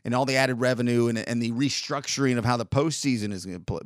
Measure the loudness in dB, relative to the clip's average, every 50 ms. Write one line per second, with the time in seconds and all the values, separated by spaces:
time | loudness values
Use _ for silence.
0 | _ -2 0 0 0 2 2 2 4 2 2 2 2 0 2 2 2 2 4 4
1 | 4 2 2 -2 -2 -2 -2 -2 0 0 0 0 0 0 -2 -4 -4 -6 -6 -6
2 | -4 -6 -2 0 2 2 2 2 2 2 2 0 0 0 0 2 2 2 0 0
3 | 0 0 0 0 0 -4 -4 -6 -8 -10 -10 -10 -8 -8 -8 -8 -6